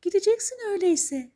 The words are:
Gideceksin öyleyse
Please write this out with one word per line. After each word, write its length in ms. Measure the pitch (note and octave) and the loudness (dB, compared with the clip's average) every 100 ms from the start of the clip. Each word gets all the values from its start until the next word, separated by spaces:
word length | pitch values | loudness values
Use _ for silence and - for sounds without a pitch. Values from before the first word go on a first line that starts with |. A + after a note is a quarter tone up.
Gideceksin 560 | - G4 G4+ A#4 - B4+ A4+ | 2 0 2 2 0 -6 -4
öyleyse 600 | G4+ F4+ D#4+ - C#4 B3 | 0 2 2 0 -4 -10